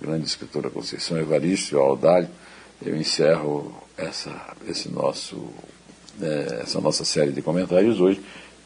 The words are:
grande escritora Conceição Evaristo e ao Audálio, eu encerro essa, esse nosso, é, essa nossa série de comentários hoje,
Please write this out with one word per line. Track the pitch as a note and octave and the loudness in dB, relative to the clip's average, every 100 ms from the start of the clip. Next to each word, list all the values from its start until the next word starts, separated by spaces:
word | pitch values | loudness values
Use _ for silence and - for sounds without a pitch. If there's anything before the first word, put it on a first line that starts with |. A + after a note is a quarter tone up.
grande | - D#2+ D2+ | -6 -4 -4
escritora | - - D2+ C#2 | -6 -8 -6 -6
Conceição | - B1 - - E2 | -6 -8 -8 -4 -2
Evaristo | D#2 D2+ D#2 F#2+ - | 2 2 2 0 0
e | D2 | 4
ao | C#2 | 4
Audálio, | C2+ C2+ F2+ F2 - - - - - | 4 6 6 4 -4 -20 -20 -20 -12
eu | B2 D#2 | -6 -4
encerro | D#2 - D2+ E2 D2+ D2 C#2+ - - - | -2 2 4 4 2 -4 -6 -12 -18 -10
essa, | E2 - - D2 - - C2 | -10 -8 -12 -12 -16 -14 -10
esse | - - | -8 -6
nosso, | C#2+ C#2 - - - - - - - - - - G#2+ | -4 -4 -4 -8 -12 -14 -16 -20 -20 -20 -20 -20 -8
é, | D#2+ D2+ C#2+ A#1 | -4 -2 -4 -6
essa | - - | -6 -2
nossa | D2+ D#2 | 0 0
série | D#2+ - D2 | 0 2 2
de | C#2 | 0
comentários | D2 E2+ F#2 F2+ G#2+ G#2+ | -2 0 2 4 4 6
hoje, | F2+ G2 - - - - | 4 4 -2 -18 -20 -20